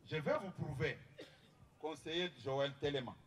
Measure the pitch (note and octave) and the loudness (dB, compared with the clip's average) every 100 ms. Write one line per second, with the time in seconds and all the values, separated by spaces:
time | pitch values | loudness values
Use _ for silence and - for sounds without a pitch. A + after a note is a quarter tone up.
0 | - D#3 D#3 D4+ F#3 - - C3+ D3+ A#2 | -4 -2 2 2 2 -4 -2 2 0 0
1 | - - - - - - - - D3+ D#3 | -10 -16 -16 -16 -20 -20 -20 -8 -6 -4
2 | D#3+ E3 F3+ C#3 B2 C3+ C#3 C3+ D3 C#3 | -2 0 0 -2 0 2 2 2 2 2
3 | A#2 - | -2 -8